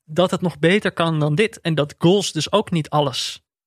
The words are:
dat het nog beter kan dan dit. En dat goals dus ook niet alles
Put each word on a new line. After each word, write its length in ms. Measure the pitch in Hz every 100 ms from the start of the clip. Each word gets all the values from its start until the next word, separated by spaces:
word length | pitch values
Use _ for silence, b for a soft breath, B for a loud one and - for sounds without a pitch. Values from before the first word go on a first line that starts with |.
dat 260 | - 156 180
het 100 | 185
nog 180 | 180 -
beter 340 | 160 202 202
kan 280 | - 165 156
dan 140 | 147
dit. 260 | 147 214 -
En 140 | 175
dat 200 | 156 147 -
goals 340 | 170 202 -
dus 200 | 156 -
ook 180 | 202 214
niet 200 | 170 147
alles 520 | 151 143 127 - - _ _